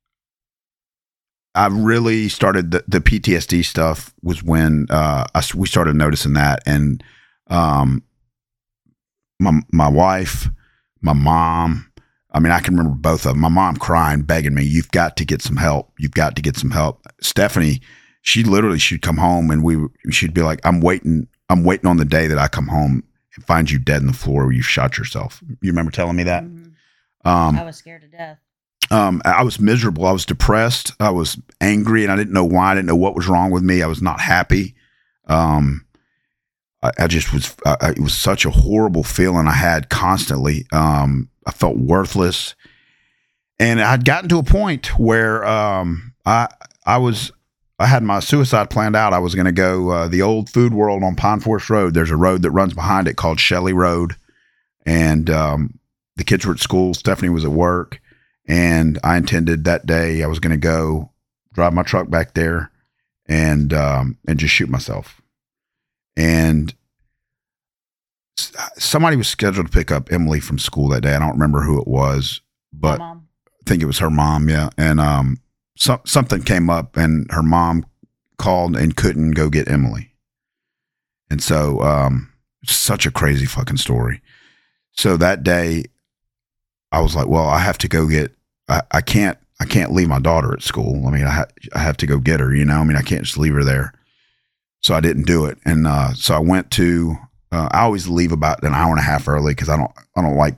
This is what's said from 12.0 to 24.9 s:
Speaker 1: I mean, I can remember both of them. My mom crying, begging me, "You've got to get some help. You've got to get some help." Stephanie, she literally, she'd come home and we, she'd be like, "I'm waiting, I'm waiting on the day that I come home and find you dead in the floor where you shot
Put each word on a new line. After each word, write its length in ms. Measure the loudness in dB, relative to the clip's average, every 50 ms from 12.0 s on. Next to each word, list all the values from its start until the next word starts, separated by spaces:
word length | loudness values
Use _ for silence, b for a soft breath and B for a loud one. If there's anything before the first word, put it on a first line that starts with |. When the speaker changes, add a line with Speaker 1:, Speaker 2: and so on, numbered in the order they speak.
| b b b b b _
Speaker 1:
I 60 | 0 2
mean, 140 | 2 4
I 80 | 2 2
can 160 | 0 0 0
remember 200 | 2 2 0 -2
both 300 | 0 0 0 0 0 0
of 60 | -2
them. 80 | 0 0
My 80 | 2 2
mom 280 | 2 2 2 0 -2
crying, 460 | -4 -4 0 0 2 2 2 0 0
begging 320 | 0 0 0 0 0 0 0
me, 80 | 0
"You've 300 | 0 0 0 0 0 0
got 240 | 0 -2 0 -2 -2
to 80 | -6 -4
get 180 | -4 -4 -4
some 140 | -4 -4 -2
help. 360 | 0 0 0 0 -2 -4 _ _ -8
You've 140 | -8 -4
got 240 | -2 -2 -2 -2 -2
to 60 | -4
get 140 | -4 -4 -4
some 140 | -4 -4 -4
help." 340 | -2 -2 -2 -2 -4 -8 _ -20 -14 _
Stephanie, 600 | -8 -4 -2 0 0 0 0 0 0 0 0 -2 b b b b b b b b
she 220 | b -2 0 2 2
literally, 340 | 2 4 4 2 2 2 0
she'd 240 | 0 -2 -2 -4
come 140 | -4 -2 -2
home 340 | 0 0 0 2 2 2 2
and 140 | 2 2 2
we, 120 | 2 2 0 -2 -4 -8 _ -6 -4
she'd 240 | -2 -2 -2 0 0
be 80 | 0
like, 180 | 0 0 -2 -2
"I'm 180 | 0 0 2 4
waiting, 460 | 4 2 2 0 0 0 0 0 -2 -6 _ _ _ 0
I'm 160 | 2 2 4
waiting 240 | 2 2 2 2 2
on 80 | 2
the 80 | 2 2
day 240 | 2 2 0 2 0
that 100 | 0 0
I 80 | 0
come 220 | -2 -2 -4 -4 -2
home 340 | 0 0 0 0 0 -2 -4 _ _ _ _ _ -20
and 100 | -10 -4
find 240 | 0 0 2 2 0
you 120 | 0 -2
dead 220 | 0 0 0 0
in 40 | 0
the 60 | -2
floor 320 | -2 -2 -4 -2 -2 0 0
where 80 | 0
you 100 | 0 0
shot 360 | 0 -2 -2 0 -2 -2